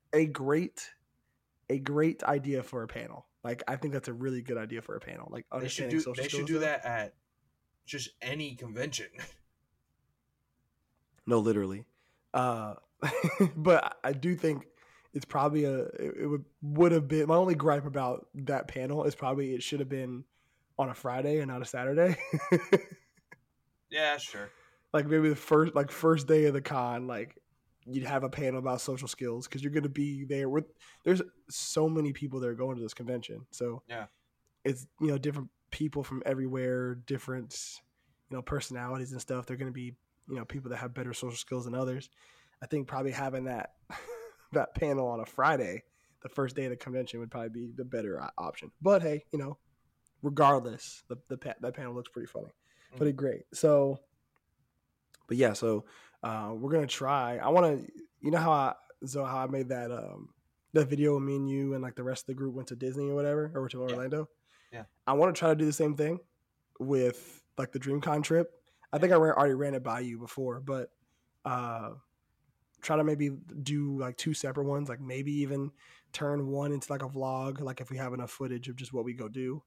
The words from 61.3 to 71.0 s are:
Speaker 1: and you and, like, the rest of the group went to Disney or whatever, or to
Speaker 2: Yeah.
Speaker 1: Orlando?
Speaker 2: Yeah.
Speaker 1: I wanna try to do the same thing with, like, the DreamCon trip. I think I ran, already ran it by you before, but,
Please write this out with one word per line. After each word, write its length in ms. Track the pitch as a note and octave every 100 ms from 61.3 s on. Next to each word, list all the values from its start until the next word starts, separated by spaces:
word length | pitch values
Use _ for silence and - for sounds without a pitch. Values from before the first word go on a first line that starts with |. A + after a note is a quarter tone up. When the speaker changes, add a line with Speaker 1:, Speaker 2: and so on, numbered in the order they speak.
| C#3
Speaker 1:
and 140 | C#3
you 240 | C#3 C#3
and, 80 | C3+
like, 140 | B2+ A#2+
the 80 |
rest 200 | B2+ B2+
of 40 | -
the 80 | C3+
group 180 | C3+
went 140 | B2+ B2+
to 80 | B2
Disney 340 | C3 C3+ C#3+
or 60 | C#3+
whatever, 360 | C#3+ D3 D3+ D#3
or 120 | C3
to 100 | B2+
Speaker 2:
Yeah. 40 |
Speaker 1:
Orlando? 460 | B2+ B2 C3 D3+ D#3 _ _ _ _
Speaker 2:
Yeah. 120 | A#2+ A2 _ -
Speaker 1:
I 60 |
wanna 200 | C#3 F3+
try 160 | E3 E3
to 60 | D#3
do 100 | D3+
the 80 |
same 220 | D3 D3+ C#3+
thing 240 | D3+ F3 - _ _ _ _ -
with, 640 | C3 C#3 B2 A#2+ - - _ -
like, 140 | C3
the 80 | C#3
DreamCon 440 | C3+ C#3+ D3 D3
trip. 400 | D3+ E3 E3 - _ _ _
I 60 | D3
think 120 | F3+
I 40 | F3
ran, 180 | D#3+
already 220 | - C#3+ C3
ran 180 | C#3+
it 100 | C3+
by 180 | B2+ A#2
you 180 | B2+ A#2
before, 420 | A#2 - B2+ A#2+
but, 320 | C3+ C3 B2 _